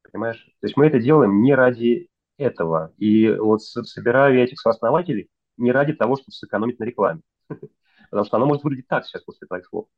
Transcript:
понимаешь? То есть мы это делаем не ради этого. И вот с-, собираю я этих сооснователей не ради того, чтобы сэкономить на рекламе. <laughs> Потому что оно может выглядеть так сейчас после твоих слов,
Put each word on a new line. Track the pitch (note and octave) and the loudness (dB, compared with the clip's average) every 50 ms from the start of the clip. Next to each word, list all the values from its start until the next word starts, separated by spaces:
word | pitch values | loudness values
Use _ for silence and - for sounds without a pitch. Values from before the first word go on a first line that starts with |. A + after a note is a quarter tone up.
| _ _ | _ _
понимаешь? | - G#2 A#2 A#2 A2+ - _ _ _ - | -12 -8 -8 -8 -8 -10 _ _ _ -10
То | - | -10
есть | G#2 - | -4 0
мы | C3 C#3+ | 2 2
это | D#3 D3+ B2 | 4 4 2
делаем | A2+ C3 D#3 D3+ B2+ G2+ G2 G2+ A#2 | 2 4 4 4 4 4 4 4 4
не | C#3 C#3+ | 4 4
ради | C3 B2+ B2+ B2 A2+ A#2 A#2+ A#2+ A#2 - _ _ _ _ _ _ - | 4 4 2 2 0 0 0 0 0 -4 _ _ _ _ _ _ -6
этого. | C#3+ A#2 - - E2+ E2 E2 D#2+ D#2+ D#2+ _ - | -6 -6 -4 -4 -4 -2 -2 -4 -4 -6 _ -4
И | G#2 G#2+ G#2+ A2 A2 A2 | 0 2 4 4 4 2
вот | - - G#2+ G#2+ A2 G#2+ - | 2 0 2 0 0 0 -2
с-, | - - A#2+ A2 | -6 -12 -12 -12
собираю | - - - G#2 A#2+ A#2+ C3+ C#3 C#3+ C3 | -12 -12 -6 -2 0 2 4 4 4 4
я | B2+ B2 | 4 2
этих | B2 - - | 0 -2 -4
сооснователей | - - A2+ - - A2+ C#3 E3+ F3+ F3+ C3 G#2 - _ _ _ _ _ _ | -2 -2 -2 0 -2 -2 -2 -2 -2 -4 -6 -6 -8 _ _ _ _ _ _
не | - A#2+ A#2+ B2+ | -4 -2 0 2
ради | C3+ D3 D3+ C#3+ | 0 0 -2 -2
того, | - A2 A#2 C3 | -2 -2 -2 -2
чтобы | C#3 - - - | -4 -6 -14 -20
сэкономить | - - - - G2+ G#2+ A#2+ A#2+ - | -20 -14 -8 -6 -4 -4 -4 -6 -6
на | A2+ | -8
рекламе. | A2+ - - - - E3 D#3+ _ _ _ _ _ - | -10 -4 -2 -2 -2 -2 -6 _ _ _ _ _ -20
<laughs> | D#3 - - - _ _ _ _ _ _ _ - | -20 -18 -18 -20 _ _ _ _ _ _ _ -10
Потому | - G#2 G#2 | -6 -6 -4
что | - - | -2 -2
оно | A2 B2+ | -2 0
может | C#3+ D3 C#3+ - | 0 0 -2 -2
выглядеть | D#3 C3+ B2 - - | -6 -8 -8 -8 -6
так | - B2+ - | -6 -6 -8
сейчас | - - F2+ - | -8 -18 -18 -18
после | - - - - | -18 -20 -20 -16
твоих | - F2+ F#2 - | -12 -12 -12 -12
слов, | _ - F2+ - _ _ | _ -12 -12 -12 _ _